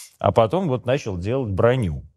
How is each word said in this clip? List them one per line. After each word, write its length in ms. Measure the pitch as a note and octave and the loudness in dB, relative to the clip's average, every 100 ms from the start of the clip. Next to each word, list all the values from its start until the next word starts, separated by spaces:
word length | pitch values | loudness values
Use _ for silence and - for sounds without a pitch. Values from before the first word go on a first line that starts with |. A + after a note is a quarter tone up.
| - - | -20 -2
А 120 | G2 | 2
потом 380 | - A2 F3+ F3+ | 4 4 2 -2
вот 160 | B2 A2+ | -2 -2
начал 300 | C#3+ A2+ F2+ | -2 -2 -6
делать 340 | G2 C3+ A2 | -4 -4 -4
броню. 520 | F#2 A#2 B2+ F#2 C2+ - | 2 2 2 -2 -6 -12